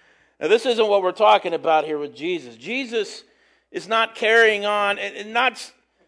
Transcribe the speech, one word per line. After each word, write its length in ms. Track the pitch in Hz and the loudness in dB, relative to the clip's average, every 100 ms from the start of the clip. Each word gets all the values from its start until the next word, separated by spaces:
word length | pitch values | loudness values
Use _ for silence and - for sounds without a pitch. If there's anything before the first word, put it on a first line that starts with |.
| _ _ _ - | _ _ _ -6
Now, 80 | 156 | 0
this 180 | 226 247 | 2 2
isn't 220 | 226 214 | 0 2
what 160 | 202 | 2
we're 80 | 185 | 0
talking 420 | 170 214 196 170 | 2 4 4 2
about 300 | 160 156 156 | -2 2 0
here 140 | 151 151 | 0 -6
with 180 | 147 123 | -8 -8
Jesus. 400 | 160 175 127 110 | -6 -6 -8 -16
Jesus 680 | 139 254 247 226 202 - _ _ _ _ _ | -8 -8 -4 -6 -6 -12 _ _ _ _ _
is 160 | - 170 | -12 -2
not 260 | 226 220 - | 0 0 -2
carrying 500 | 220 226 220 208 208 | 2 6 4 2 -2
on, 320 | 208 202 202 | 0 -2 -2
and, 160 | 202 147 | -6 -10
and 160 | 208 | -6
not, 400 | 233 254 214 - _ _ _ | 0 0 -2 -18 _ _ _